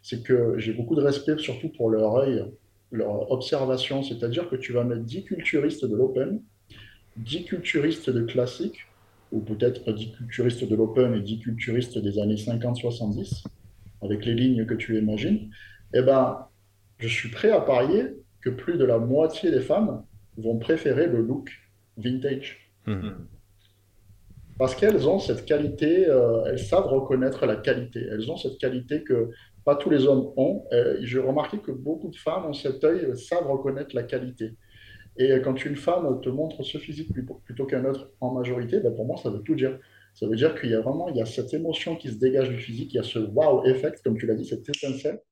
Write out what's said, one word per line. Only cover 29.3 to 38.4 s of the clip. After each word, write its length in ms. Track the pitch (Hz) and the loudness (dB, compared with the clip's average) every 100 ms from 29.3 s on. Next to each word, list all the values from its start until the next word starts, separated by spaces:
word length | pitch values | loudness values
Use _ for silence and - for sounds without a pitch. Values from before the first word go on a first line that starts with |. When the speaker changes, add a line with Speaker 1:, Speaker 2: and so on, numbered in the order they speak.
| - - - - | -6 -20 -2 2
Speaker 1:
pas 100 | 143 | 2
tous 140 | - | 4
les 160 | 147 135 | 4 6
hommes 260 | 131 117 - | 4 2 2
ont. 280 | 147 202 - | 2 0 0
Euh, 260 | 120 120 - | 2 2 0
j'ai 160 | 123 127 | -2 0
remarqué 400 | 131 147 151 208 | 0 0 -2 -6
que 140 | - | -8
beaucoup 380 | 127 139 160 170 | -8 -6 -6 -8
de 60 | - | -6
femmes 300 | 156 180 165 | -4 -4 -6
ont 80 | |
cet 300 | 139 139 131 | -6 -4 2
œil, 220 | 156 180 139 | 2 2 -2
euh, 100 | 120 | -4
savent 320 | - 175 147 | -4 -2 0
reconnaître 480 | 135 135 131 139 123 | -2 -2 -4 -4 -6
la 80 | |
qualité. 500 | - 131 127 123 113 117 _ - - - - - | -4 -6 -6 -8 -10 -10 _ -20 -20 -20 -20 2
Et, 140 | 131 | 4
euh, 80 | 135 | 4
quand 260 | 135 131 147 | 2 -2 -4
une 100 | 143 | -2
femme 460 | - 175 156 127 | 0 0 0 -2
te 80 | 131 | -2
montre 320 | 131 160 - | -4 -4 -6
ce 160 | 131 143 | -10 -10
physique 340 | - 147 160 | -10 -12 -6
plutôt, 300 | - 123 - | -6 -8 -14
plutôt 220 | - 120 135 | -14 -8 -4
qu'un 200 | 131 131 | -2 -2
autre 260 | 135 - _ | -4 -8 _
en 160 | 127 | -4
majorité, 440 | 127 | -4